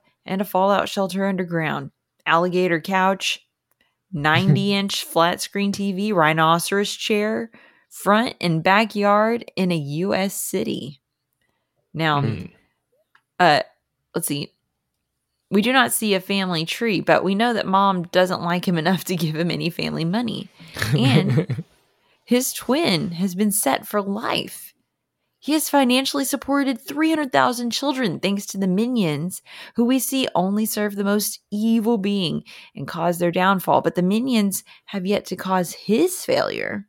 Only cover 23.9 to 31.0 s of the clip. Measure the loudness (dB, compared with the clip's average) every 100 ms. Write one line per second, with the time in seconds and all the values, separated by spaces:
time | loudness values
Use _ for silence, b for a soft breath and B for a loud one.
23.9 | -4 -4 -4 -4 -4 -6 -12 -20 _ _
24.9 | _ _ _ _ _ -2 -2 2 2 4
25.9 | 2 0 -2 -2 -4 0 0 0 -2 -4
26.9 | -2 0 0 0 2 2 0 -4 -4 -2
27.9 | -2 -2 0 -2 -2 -4 -2 0 2 0
28.9 | 0 0 0 -4 -10 B B B 0 2
29.9 | 2 0 -2 0 0 0 0 -2 -2 -4
30.9 | -2